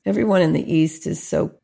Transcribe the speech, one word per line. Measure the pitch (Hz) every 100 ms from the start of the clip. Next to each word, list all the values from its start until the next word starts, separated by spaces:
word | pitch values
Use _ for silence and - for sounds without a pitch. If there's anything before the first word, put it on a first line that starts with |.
Everyone | 196 208 220 190
in | 160
the | 151 -
East | 165 160 - 156
is | 156 -
so | 156 - -